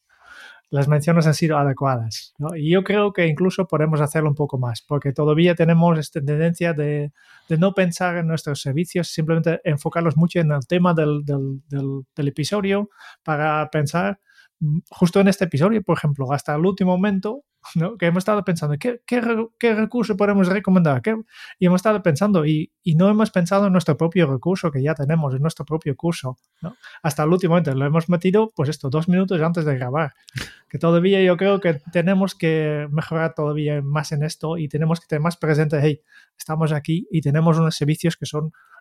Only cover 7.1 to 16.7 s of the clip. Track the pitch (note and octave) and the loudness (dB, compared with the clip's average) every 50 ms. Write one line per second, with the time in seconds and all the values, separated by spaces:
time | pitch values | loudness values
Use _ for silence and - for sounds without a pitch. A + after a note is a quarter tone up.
7.1 | - _ _ _ - _ _ - E3 D#3 F#3 G3 F#3+ G3 F#3 F3 E3+ - F#3 F3+ | -10 _ _ _ -20 _ _ -2 0 2 2 2 2 2 0 0 0 -2 -2 -2
8.1 | E3+ F3 E3 D#3+ D#3+ D3+ - D#3 C#3+ - - C#3+ C3 D#3 F3 - - F3+ D#3+ - | -2 -2 -2 -2 -2 -4 -4 -4 -6 -4 -4 -4 -2 -2 -4 -2 -2 -4 -4 -4
9.1 | - E3+ D#3 D#3 E3 E3 D#3+ E3+ E3 - - E3+ D3 C#3+ - E3+ - E3+ E3 E3 | -4 -4 -2 0 0 0 0 0 -2 -2 -2 -2 -4 -2 -4 -4 -2 0 0 2
10.1 | C3 D#3 F3 E3+ - F3 D#3+ D3+ D3 C#3+ B2 - F3 F3+ F3+ F3+ E3+ D#3+ D3+ D3+ | 2 2 2 2 2 0 0 0 0 -2 -2 -2 0 2 2 2 2 2 2 0
11.1 | D3 D3 D3 C#3+ C#3+ C#3 C3+ C3+ C3+ C3+ - _ C#3+ C#3 C3+ C3+ C#3 C#3 C3 - | 0 -2 -2 -4 -4 -4 -4 -6 -8 -10 -10 _ -6 -6 -4 -4 -6 -8 -10 -12
12.1 | _ - D3 C#3+ - D#3 C#3+ - G3+ G#3 G3 G3 G3 G3+ G#3 - _ _ - - | _ -4 -4 -4 -4 -4 -4 -4 -2 -2 0 0 0 -2 -2 -6 _ _ -20 -20
13.1 | - _ _ D#3+ D#3 D3 D3+ D#3 D3+ D3+ D3+ C#3+ - D#3 D3 C#3+ - E3+ F#3+ G3+ | -20 _ _ -4 -4 -2 0 0 0 -2 -2 -2 -2 -2 -2 -2 -2 -2 -2 -2
14.1 | G3 - _ _ _ _ _ _ _ _ D#3+ D3+ D3+ E3+ - _ - - F#3 E3 | -6 -8 _ _ _ _ _ _ _ _ -4 -2 -2 -4 -6 _ -2 0 0 2
15.1 | - G3 G3 G3 F#3 - F#3+ E3+ - C3 D#3+ G#3 A3+ G#3+ F#3+ - E3 - - D3 | 4 4 4 4 2 2 -2 -2 0 0 0 2 2 0 0 -2 -2 0 0 -2
16.1 | C#3+ C#3 C3+ B2 C#3+ C#3 - - D3 D3+ E3+ G3 | -2 -2 -2 -4 -4 -4 -2 -4 -2 0 0 0